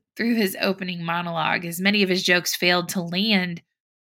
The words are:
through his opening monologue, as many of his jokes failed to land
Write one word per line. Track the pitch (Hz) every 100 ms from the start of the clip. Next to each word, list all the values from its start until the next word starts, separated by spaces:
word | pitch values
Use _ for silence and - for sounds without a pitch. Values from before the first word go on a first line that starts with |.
| _ -
through | 233
his | 226 196 -
opening | 202 190 185 175
monologue, | 165 170 175 165 156 -
as | 170 170
many | 190 208
of | 190
his | 185
jokes | 180 180 170 -
failed | 180 175 175
to | 190
land | 170 175 220 196 180 170 _ _ _ _ _